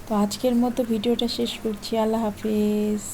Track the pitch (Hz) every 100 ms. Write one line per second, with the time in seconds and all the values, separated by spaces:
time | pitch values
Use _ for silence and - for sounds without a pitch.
0 | - 214 202 - 254 240 247 240 240 226
1 | 233 233 233 - 233 - 220 208 - 226
2 | 220 220 220 202 220 214 214 208 214 214
3 | -